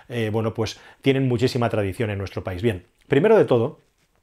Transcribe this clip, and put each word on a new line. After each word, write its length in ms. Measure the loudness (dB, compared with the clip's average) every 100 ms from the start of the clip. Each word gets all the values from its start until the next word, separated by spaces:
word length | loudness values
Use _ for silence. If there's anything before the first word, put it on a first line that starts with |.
| -10
eh, 220 | -6 -4
bueno, 220 | -2 -4
pues 260 | -4 -6 -8 -20 -2
tienen 260 | 0 2 0
muchísima 400 | 0 0 0 -2
tradición 420 | -2 -4 -4 -6
en 100 | -6
nuestro 260 | -8 -10 -10
país. 160 | -4
Bien, 240 | -2 -2 -8 _ 0
primero 280 | 2 4 4
de 60 |
todo, 380 | 4 2 0 -6 _ _ _ _